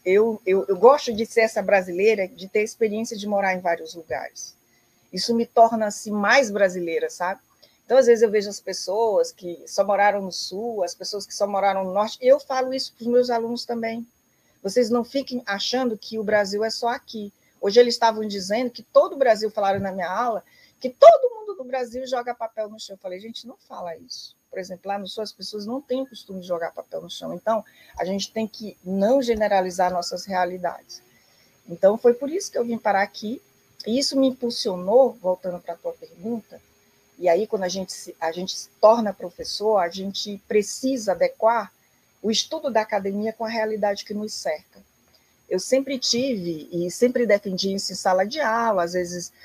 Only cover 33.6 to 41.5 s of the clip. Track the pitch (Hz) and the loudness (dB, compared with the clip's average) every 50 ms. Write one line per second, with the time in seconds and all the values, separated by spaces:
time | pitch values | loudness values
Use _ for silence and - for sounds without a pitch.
33.6 | _ _ _ - - 208 226 262 277 - - 269 269 262 254 - - 233 240 - | _ _ _ -12 -6 -2 0 0 0 0 2 2 2 2 2 0 -4 -6 -6 -4
34.6 | - 220 185 180 180 185 214 254 269 240 220 - - 185 185 - - 185 180 175 | -4 -4 -4 -4 -2 4 6 6 6 6 2 -2 -2 -2 -2 -2 -4 -8 -10 -8
35.6 | - - 170 - - 175 165 - 165 156 170 170 175 220 240 226 - _ - - | -10 -12 -12 -10 -8 -10 -10 -10 -14 -20 -20 -12 -8 -8 -8 -8 -8 _ -20 -20
36.6 | - _ _ _ _ _ _ _ _ _ _ - 170 175 170 180 220 214 - 202 | -20 _ _ _ _ _ _ _ _ _ _ -2 2 2 2 2 2 0 -2 -4
37.6 | 190 180 180 196 185 - - - - 185 - - 165 165 165 180 185 185 - - | -4 -4 -4 -6 -8 -8 -10 -14 -14 -16 -10 -6 -6 -6 -4 -4 -8 -8 -8 -10
38.6 | - - _ _ - 208 226 240 226 208 190 - - - - - - - - - | -12 -16 _ _ 6 6 6 6 2 -2 -6 -6 -10 -14 -12 -12 -12 -10 -8 -4
39.6 | 208 214 220 196 175 - 190 196 190 196 196 - - 214 202 196 - _ 220 214 | 0 2 2 2 2 0 -4 -6 -8 -8 -8 -8 -8 -10 -10 -12 -8 _ 0 0
40.6 | 202 - - - - 262 269 254 214 208 180 170 180 175 175 - - 220 | 0 0 -4 -6 -4 -2 -2 -2 -2 -2 0 0 0 0 0 2 2 2